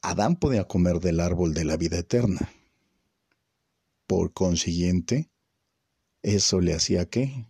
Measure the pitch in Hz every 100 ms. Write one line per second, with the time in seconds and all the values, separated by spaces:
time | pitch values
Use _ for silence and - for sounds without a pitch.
0 | - 87 107 175 151 120 92 90 90 87
1 | 90 82 87 85 87 78 80 78 82 87
2 | 87 120 120 85 - - _ _ _ _
3 | _ _ _ _ _ _ _ _ _ _
4 | _ 92 87 - 92 87 - 85 90 90
5 | - 127 160 _ _ _ _ _ _ _
6 | _ _ - 104 - 95 87 82 - 92
7 | 87 113 135 135 113